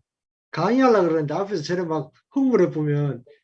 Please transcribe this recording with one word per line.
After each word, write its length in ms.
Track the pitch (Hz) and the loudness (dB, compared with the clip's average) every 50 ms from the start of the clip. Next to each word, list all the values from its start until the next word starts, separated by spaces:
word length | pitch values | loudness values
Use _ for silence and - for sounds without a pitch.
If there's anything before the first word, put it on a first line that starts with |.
| _ _ _ _ _ _ _ _ _ _ | _ _ _ _ _ _ _ _ _ _
강의하려고 560 | - 156 165 202 240 262 262 254 226 202 180 165 | -6 -4 -2 0 2 4 4 4 4 4 2 2
그러는데 240 | 160 160 151 143 147 | 0 0 -2 -2 -4
앞에서 280 | 175 196 196 208 170 147 | -4 -4 -4 -6 -6 -6
저를 220 | 156 175 180 180 | -4 -4 -4 -4
막 260 | 160 160 156 147 - _ _ _ _ | -4 -4 -6 -6 -8 _ _ _ _
흥분해 400 | - 277 269 262 240 196 180 151 | -4 0 2 2 4 4 4 2
보면 520 | 143 156 151 151 147 147 147 143 127 117 - - - _ | 2 0 -2 0 0 0 0 -2 -4 -6 -10 -18 -20 _